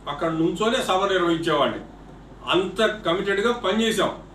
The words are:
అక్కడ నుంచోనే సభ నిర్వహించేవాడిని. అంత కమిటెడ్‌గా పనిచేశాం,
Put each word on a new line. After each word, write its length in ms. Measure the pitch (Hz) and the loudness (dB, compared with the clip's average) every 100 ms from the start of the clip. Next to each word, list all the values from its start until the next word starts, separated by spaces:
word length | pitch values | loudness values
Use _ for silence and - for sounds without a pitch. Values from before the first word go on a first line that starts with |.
| - | -10
అక్కడ 220 | 143 165 | -4 -2
నుంచోనే 460 | 160 170 180 220 262 | 0 0 0 0 0
సభ 360 | - 185 196 | 2 2 2
నిర్వహించేవాడిని. 680 | 190 170 165 165 147 123 - - - - - - - 123 | 2 2 2 2 2 2 -2 -10 -18 -20 -20 -20 -8 0
అంత 380 | 160 190 214 214 | 0 0 2 0
కమిటెడ్‌గా 680 | 214 175 180 202 196 233 | 0 -2 0 0 2 0
పనిచేశాం, 600 | 233 185 214 226 185 156 - - | 0 0 2 2 2 0 -2 -14